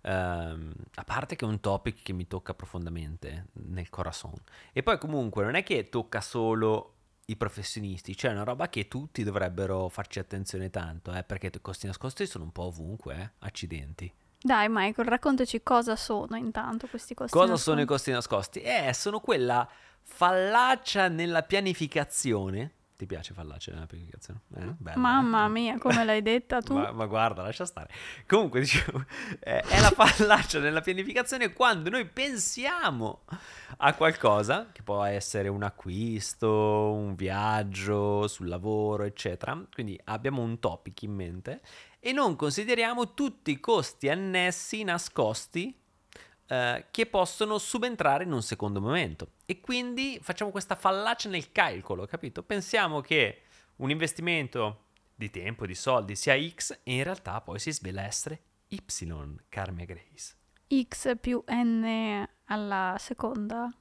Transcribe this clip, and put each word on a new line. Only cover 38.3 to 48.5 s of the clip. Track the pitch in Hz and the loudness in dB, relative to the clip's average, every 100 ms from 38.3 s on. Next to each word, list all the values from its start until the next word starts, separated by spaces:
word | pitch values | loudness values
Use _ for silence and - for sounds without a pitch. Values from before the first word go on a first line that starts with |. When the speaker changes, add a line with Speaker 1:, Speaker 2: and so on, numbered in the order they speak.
| - 90 | -2 -6
Speaker 1:
lavoro, | 87 101 107 107 104 | -4 0 0 2 0
eccetera. | 104 - - 90 - 147 190 | -2 -4 -6 -4 -6 -8 -10
Quindi | - 110 95 | -8 -8 -8
abbiamo | - 110 127 135 | -8 -4 -2 -2
un | 117 117 | -2 -2
topic | - 82 - - | -4 -4 -12 -12
in | 104 | -8
mente | 101 90 90 95 247 - - - _ | -6 -6 -8 -10 -12 -14 -20 -20 _
e | 240 | -2
non | 262 254 | 2 2
consideriamo | 147 147 143 214 240 226 240 233 | 2 -2 -2 0 2 2 0 -4
tutti | - 285 - - | -2 -4 -2 -4
i | 139 | -2
costi | - 220 135 - 135 | 2 2 2 -2 0
annessi, | 165 190 185 180 170 - 220 | 0 0 2 2 0 -6 -4
nascosti, | 208 170 - - 113 110 - 170 202 - _ _ _ - - _ _ | -2 -2 -2 0 0 0 -4 -4 -4 -8 _ _ _ -20 -20 _ _
eh, | 131 123 120 - | 0 0 -2 -4
che | - 226 | -4 0
possono | 202 180 - 214 214 | 2 2 0 0 0
subentrare | - 247 247 233 151 139 | -2 -2 -2 2 4 4
in | 180 | 2
un | 139 | -2
secondo | 107 | -2